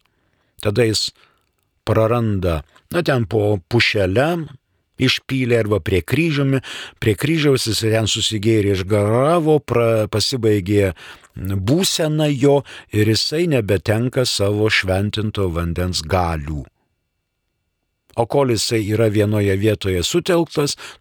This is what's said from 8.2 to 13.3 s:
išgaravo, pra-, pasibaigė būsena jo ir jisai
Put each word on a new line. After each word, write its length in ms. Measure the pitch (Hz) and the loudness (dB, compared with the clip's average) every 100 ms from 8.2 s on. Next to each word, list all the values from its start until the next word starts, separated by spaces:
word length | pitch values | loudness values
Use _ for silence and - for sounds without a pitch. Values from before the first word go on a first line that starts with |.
| - 107 110 110 101 95 | -2 -2 2 2 2 0
išgaravo, 840 | 92 104 104 117 143 175 156 151 | 0 0 2 2 2 2 2 2
pra-, 460 | - 117 117 113 107 | 2 0 2 2 0
pasibaigė 840 | 107 - 131 107 104 90 101 95 - - - _ | -2 -2 0 2 2 2 2 2 -2 -12 -20 _
būsena 960 | - 95 98 95 160 190 - 156 151 151 | -10 -6 -4 0 0 0 0 0 0 0
jo 320 | 139 139 139 - - - | 2 2 2 0 -12 -6
ir 160 | 104 107 | 0 2
jisai 380 | 107 - | 2 0